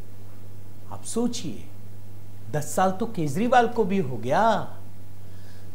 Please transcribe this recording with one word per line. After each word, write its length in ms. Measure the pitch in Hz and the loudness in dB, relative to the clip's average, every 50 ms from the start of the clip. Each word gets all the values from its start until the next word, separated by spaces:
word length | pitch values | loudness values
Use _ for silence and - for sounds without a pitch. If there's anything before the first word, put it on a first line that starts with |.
| - - - - - - - - - - - - - - - - - - | -4 -4 -4 -4 -4 -4 -4 -4 -4 -4 -2 -2 -2 -2 -2 -2 -2 -2
आप 120 | - - - | -2 -4 -4
सोचिए, 600 | - - 226 240 240 240 - - 151 101 92 - - - - - - - - - - - - - - - - - - | -2 0 0 0 0 0 -2 -2 -2 -2 -4 -4 -4 -4 -4 -4 -4 -4 -4 -4 -4 -4 -4 -4 -4 -4 -4 -2 -2
दस 120 | - 151 147 | -2 -2 -2
साल 280 | - - 202 185 190 | 0 2 2 4 4
तो 140 | 190 - 151 | 2 0 -2
केजरीवाल 640 | - - 180 156 143 127 175 233 247 254 247 233 | -2 0 0 0 0 2 2 4 6 6 6 6
को 160 | 220 - 233 214 | 6 4 2 2
भी 140 | 180 196 | 2 2
हो 200 | 196 160 127 131 | 2 2 0 0
गया, 560 | 110 107 123 143 180 214 226 208 175 139 - - - - - - - - - - - - - - - - - - - - - | -2 0 2 4 4 4 4 4 2 0 -2 -2 -4 -4 -4 -4 -4 -4 -4 -4 -4 -4 -4 -4 -4 -4 -4 -4 -4 -4 -2